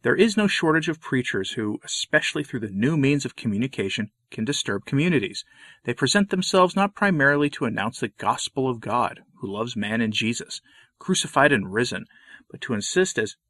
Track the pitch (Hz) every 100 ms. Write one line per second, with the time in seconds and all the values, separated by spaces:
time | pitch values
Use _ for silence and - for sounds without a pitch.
0 | 117 139 220 214 208 - 160 160 156 151
1 | - 131 120 101 95 - 107 107 - -
2 | - 151 - 156 147 131 107 95 127 160
3 | 135 143 135 - 117 101 131 - 98 -
4 | 104 _ _ - 110 143 - 196 - 139
5 | 170 151 98 98 - - - - - 120
6 | 175 208 202 190 - 190 185 190 196 -
7 | 202 160 139 143 147 - 123 101 104 -
8 | 117 _ 104 - - - 131 120 107 120
9 | 101 - _ _ 98 101 120 113 101 113
10 | 110 107 110 117 - - _ _ _ _
11 | - 185 151 143 143 135 92 104 123 98
12 | - - - - _ - - 110 - 180
13 | 185 - 107 -